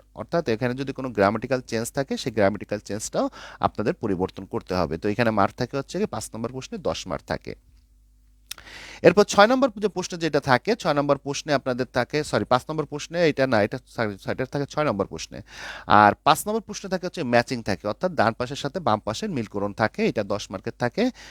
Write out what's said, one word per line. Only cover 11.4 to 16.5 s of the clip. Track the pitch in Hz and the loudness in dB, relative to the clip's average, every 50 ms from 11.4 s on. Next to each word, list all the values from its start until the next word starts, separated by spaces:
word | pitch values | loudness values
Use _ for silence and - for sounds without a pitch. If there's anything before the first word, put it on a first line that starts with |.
| - 156 147 | -2 0 0
আপনাদের | 131 - 135 127 120 127 - _ | 0 0 -2 -2 -2 -4 -2 _
থাকে, | 131 120 - - 147 151 | -2 -2 0 -2 -4 -4
সরি, | - - 117 104 | 0 -2 -2 2
পাঁচ | - 139 127 - - | 4 2 2 2 -2
নম্বর | 156 160 147 | -6 -6 -6
প্রশ্নে | - 147 147 - - 165 170 175 160 | -6 -8 -10 -10 -8 -2 2 2 2
এটা | 135 - 135 131 | 4 2 2 4
না, | 127 107 101 | 4 4 2
এটা, | 110 - 127 - _ | 2 0 -8 -12 _
সরি, | - - 117 107 101 95 - - | -4 -4 -4 -4 -4 -8 -6 -8
এটা | 104 95 131 | -4 -4 -4
থাকে | 127 - 143 143 | -4 -4 -6 -6
ছয় | - - 151 151 | -4 -4 -2 -2
নম্বর | 147 110 95 90 - | 0 0 0 -2 -4
প্রশ্নে। | - 80 - - - - - _ - - - - - - - - | -4 -12 -12 -12 -12 -16 -16 _ -18 -16 -14 -14 -14 -14 0 4
আর | 98 104 107 104 101 - _ | 8 10 10 8 8 6 _
পাঁচ | 139 151 156 - | 4 4 4 2
নম্বর | 202 | -4